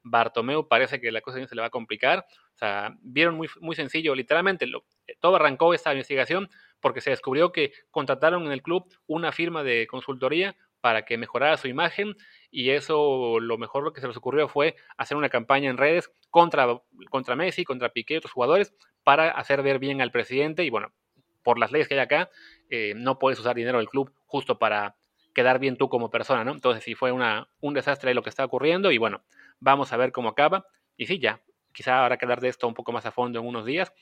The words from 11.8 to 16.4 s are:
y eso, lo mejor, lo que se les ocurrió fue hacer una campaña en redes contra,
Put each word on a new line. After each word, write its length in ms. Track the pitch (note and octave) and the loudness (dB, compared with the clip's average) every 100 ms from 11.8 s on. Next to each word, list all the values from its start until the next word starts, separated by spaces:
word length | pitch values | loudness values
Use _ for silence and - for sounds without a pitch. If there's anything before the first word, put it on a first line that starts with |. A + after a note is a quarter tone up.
| E3 - G#3+ - - _ _ | -2 -2 -6 -8 -20 _ _
y 200 | C3+ B2+ | -4 0
eso, 680 | C#3+ C#3 D3+ D3 C3 A#2+ A2+ | 0 0 0 2 0 0 0
lo 160 | A2+ A2+ | 0 -4
mejor, 280 | A#2 C#3 | -4 -6
lo 80 | D3+ | -6
que 80 | C#3 | -8
se 80 | C3 | -10
les 80 | A#2 | -8
ocurrió 320 | B2+ C#3+ C#3 | -2 0 0
fue 260 | C#3+ D#3 - - - | 2 0 -2 -12 -10
hacer 180 | C3+ D3 | -4 -2
una 140 | C#3 | 0
campaña 400 | B2 A2+ C#3 C#3 | 0 2 2 2
en 80 | B2 | 0
redes 320 | C#3+ E3+ - _ _ | 2 2 -4 _ _
contra, 540 | E3+ | 6